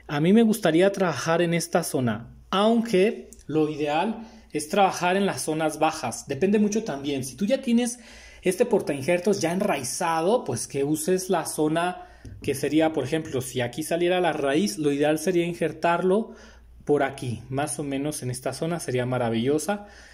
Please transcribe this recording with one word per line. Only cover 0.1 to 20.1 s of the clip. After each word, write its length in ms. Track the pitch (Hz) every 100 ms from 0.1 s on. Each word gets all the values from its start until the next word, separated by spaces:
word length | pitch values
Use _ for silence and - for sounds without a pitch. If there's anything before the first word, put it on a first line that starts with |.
| 147
mí 140 | 165
me 100 | 214
gustaría 480 | 226 208 175 160 196
trabajar 520 | 196 180 131 165 170
en 120 | 170
esta 300 | 170 - 180
zona, 500 | 165 143 120 107 - - -
aunque 800 | 185 220 233 226 180 202 - - - -
lo 220 | 151 151
ideal 580 | 143 147 156 208 214 - - -
es 180 | 151 151
trabajar 480 | 196 190 143 175 196
en 100 | 190
las 160 | 143
zonas 360 | - 156 156 151
bajas. 480 | 156 - 120 - -
Depende 320 | 135 196 214
mucho 240 | 208 220
también. 400 | 180 139 143 139
Si 120 | - -
tú 80 |
ya 180 | 202 262
tienes 380 | 240 233 240 - - - - -
este 240 | 185 185 240
portainjertos 720 | 196 - 139 131 175 214 156
ya 120 | 160
enraizado, 920 | 185 208 147 127 - 170 165 170 240
pues 220 | - 117 -
que 160 | 139
uses 480 | 143 151 - 185 185
la 160 | 175 143
zona 600 | - 151 165 175 180 - - - -
que 120 | 147
sería, 380 | 135 139 156 160
por 120 | 156
ejemplo, 360 | 127 160 156 135
si 200 | - 127
aquí 220 | 120 160
saliera 380 | 156 170 175 180
la 120 | 175
raíz, 460 | 147 139 147 202 175
lo 140 | 147
ideal 260 | 143 147 156
sería 280 | 190 175 170
injertarlo 840 | 170 160 160 170 170 185 202 226 - - - - -
por 200 | - 147
aquí, 380 | 135 131 127 104 -
más 300 | 131 151 -
o 60 |
menos 380 | 143 139 147 147
en 80 | 123
esta 220 | 127 135
zona, 280 | 131 165 165
sería 260 | - 123 123
maravillosa, 800 | 127 117 113 123 151 175 208 208 - -